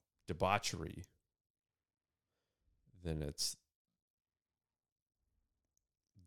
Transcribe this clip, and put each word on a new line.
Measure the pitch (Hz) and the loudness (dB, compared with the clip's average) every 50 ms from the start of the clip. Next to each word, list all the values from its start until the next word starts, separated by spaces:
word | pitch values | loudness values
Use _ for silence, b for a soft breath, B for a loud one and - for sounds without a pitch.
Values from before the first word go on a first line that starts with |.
| _ _ _ _ _ - | _ _ _ _ _ -6
debauchery, | 85 - 95 92 101 101 - - - 85 80 - - - - - _ _ _ _ _ _ _ _ _ _ _ _ _ _ _ _ _ _ _ _ _ _ _ _ _ _ _ _ _ _ _ _ _ _ _ - - 92 87 | 0 2 4 6 6 4 4 0 -2 -2 -4 -6 -8 -10 -12 -14 _ _ _ _ _ _ _ _ _ _ _ _ _ _ _ _ _ _ _ _ _ _ _ _ _ _ _ _ _ _ _ _ _ _ _ -20 -20 -6 -2
then | 85 80 78 | -2 0 0
it's, | 76 71 71 - - - - - _ _ _ _ _ _ _ _ _ _ _ _ _ _ _ _ _ _ _ _ _ _ _ _ _ _ _ _ _ _ _ _ _ _ _ _ _ _ _ _ _ _ _ _ _ _ _ _ _ _ _ 104 90 | -2 -2 -2 -2 -2 -2 -2 -6 _ _ _ _ _ _ _ _ _ _ _ _ _ _ _ _ _ _ _ _ _ _ _ _ _ _ _ _ _ _ _ _ _ _ _ _ _ _ _ _ _ _ _ _ _ _ _ _ _ _ _ -14 -4